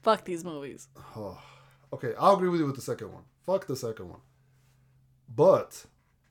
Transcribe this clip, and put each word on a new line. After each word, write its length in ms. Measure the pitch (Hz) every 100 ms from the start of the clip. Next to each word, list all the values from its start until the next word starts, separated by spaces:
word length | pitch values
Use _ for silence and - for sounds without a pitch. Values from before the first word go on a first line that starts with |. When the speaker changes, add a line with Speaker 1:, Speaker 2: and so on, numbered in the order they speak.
Speaker 1:
Fuck 220 | 226 214
these 200 | - 170
movies. 440 | 175 147 139 85 - - - 113
Speaker 2:
Oh, 220 | 101 90 - - - _ _
okay, 200 | 131 123 107
I'll 160 | 170 190
agree 120 | 180
with 120 | 170
you 60 | 143
with 100 | 135
the 60 |
second 300 | - 117 95
one. 120 | 92 - _
Fuck 220 | - 190 -
the 100 | 127
second 320 | 117 110 90
one. 120 | 87 _ _ _ _ _ _ _ _ _ _ -
But 500 | 113 175 131 - - - _ _ _ _